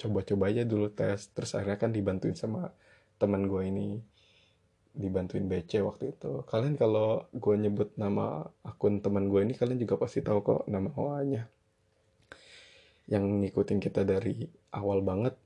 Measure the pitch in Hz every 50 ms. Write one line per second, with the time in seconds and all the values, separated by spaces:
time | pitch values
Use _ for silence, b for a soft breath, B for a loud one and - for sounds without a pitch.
0 | - 110 104 98 95 - 104 98 95 104 107 120 120 117 110 104 104 104 104 -
1 | 107 104 101 98 - - _ - - - - 104 98 98 101 104 117 117 113 107
2 | 101 95 92 95 - 107 98 - - 113 107 180 175 - - b b b b b
3 | b b b _ 107 101 98 98 98 98 98 92 95 95 98 101 101 104 101 107
4 | 113 b b b b b b b b b b b b _ _ _ _ _ - -
5 | 101 95 92 92 90 90 - 101 98 92 95 90 82 - - 107 98 104 - -
6 | - 127 143 - - 139 139 135 139 - - 113 127 147 147 - 123 110 107 107
7 | 107 107 113 - - - - - - 104 104 104 107 104 104 101 104 - - -
8 | 107 101 101 104 107 113 - 156 - - - _ - 117 - - - 104 104 98
9 | - 104 101 98 98 98 98 98 98 110 - - 120 123 127 123 117 98 - -
10 | - 123 - - - - 107 104 98 - 117 - - - 107 95 95 - 143 -
11 | 113 143 143 143 139 139 135 117 117 - _ _ _ _ _ _ _ _ _ _
12 | _ _ _ _ _ B B B B B B B B B B B B B B B
13 | B - 107 101 101 101 104 101 101 95 - 101 101 - 107 101 - - - 104
14 | 101 98 95 95 104 98 - 113 113 - - _ _ _ - 104 101 101 101 98
15 | 98 95 92 98 117 127 - - _